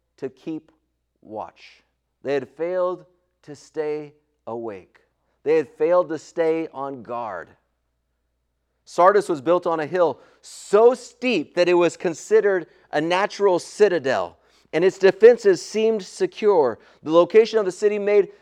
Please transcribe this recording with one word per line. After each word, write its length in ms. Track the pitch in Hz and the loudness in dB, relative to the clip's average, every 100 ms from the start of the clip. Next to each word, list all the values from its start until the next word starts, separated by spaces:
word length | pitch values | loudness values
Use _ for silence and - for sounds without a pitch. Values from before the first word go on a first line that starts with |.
| _ _ | _ _
to 120 | 135 | -14
keep 420 | - 165 156 - _ _ _ _ _ | -12 -12 -12 -14 _ _ _ _ _
watch. 640 | - 107 - _ - _ _ _ _ _ | -18 -14 -14 _ -20 _ _ _ _ _
They 100 | 131 | -6
had 160 | 139 123 | -6 -6
failed 560 | - 170 180 180 175 151 _ _ _ | -10 -6 -4 -4 -6 -14 _ _ _
to 120 | - 143 | -20 -20
stay 580 | - 156 151 151 147 147 _ _ - | -14 -8 -6 -8 -12 _ _ _ -14
awake. 540 | 117 113 95 85 _ _ _ _ _ | -12 -10 -14 -18 _ _ _ _ _
They 140 | 139 160 | -2 -2
had 100 | - | -2
failed 400 | - 156 180 156 | -4 0 0 0
to 100 | 151 | -8
stay 520 | - 170 160 160 160 | -10 -4 -2 -2 -6
on 300 | 131 139 135 | -10 -12 -14
guard. 460 | 101 120 113 87 87 _ _ _ _ _ _ _ _ _ _ _ _ _ _ | -12 -12 -10 -12 -16 _ _ _ _ _ _ _ _ _ _ _ _ _ _
Sardis 420 | - 180 202 190 | 2 4 4 0
was 140 | 151 | -4
built 260 | 139 175 175 | 0 0 0
on 140 | 165 | -4
a 40 | 143 | -4
hill 340 | 180 160 123 _ _ | 0 0 -2 _ _
so 520 | - - - 202 233 | -20 -20 0 4 4
steep 600 | 254 - _ 254 190 135 175 | 4 -6 _ -4 -4 -4 -2
that 120 | 180 | 2
it 60 | |
was 240 | 175 170 - | 2 0 -2
considered 680 | 180 156 - 214 202 185 160 _ _ | -6 -6 0 2 2 -2 -6 _ _
a 100 | 151 | -6
natural 580 | 160 180 202 - 202 175 | -2 -2 -4 -2 0 0
citadel, 800 | - - 202 170 131 107 87 - _ _ _ | -4 0 0 2 -2 -4 -4 -12 _ _ _
and 140 | 156 180 | -2 0
its 120 | - | 2
defenses 640 | 190 185 226 233 202 175 | 0 6 6 6 2 0
seemed 420 | - 214 220 220 | -4 -2 -2 -2
secure. 760 | 185 - 185 - 214 180 127 104 _ _ | -8 -8 -8 -2 0 2 0 -4 _ _
The 100 | 147 | 2
location 480 | 165 170 220 226 220 | 2 4 4 4 0
of 60 | 185 | -2
the 60 | |
city 280 | - 208 208 | -2 -2 -2
made, 300 | 202 208 185 - | 2 0 0 -8